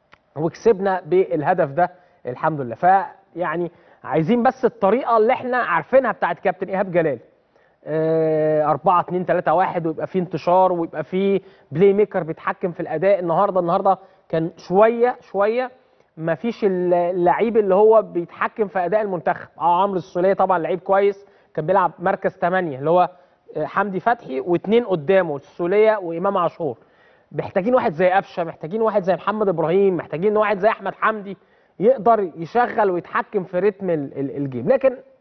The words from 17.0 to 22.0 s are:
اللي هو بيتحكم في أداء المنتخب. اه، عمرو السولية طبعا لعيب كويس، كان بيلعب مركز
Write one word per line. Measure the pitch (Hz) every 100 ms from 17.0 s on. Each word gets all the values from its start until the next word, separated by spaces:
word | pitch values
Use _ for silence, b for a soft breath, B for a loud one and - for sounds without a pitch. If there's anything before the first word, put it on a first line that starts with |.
| 175 185 175 151 226 220
اللي | 202 185
هو | 220 220
بيتحكم | 190 175 170 - 226 - 202
في | 196
أداء | 175 214
المنتخب. | 208 180 180 165 - -
اه، | 165 175
عمرو | 202 185
السولية | - 180 180
طبعا | 190 190 175
لعيب | 156 180
كويس، | - 196 202 196 - b b
كان | - 156
بيلعب | 196 175
مركز | -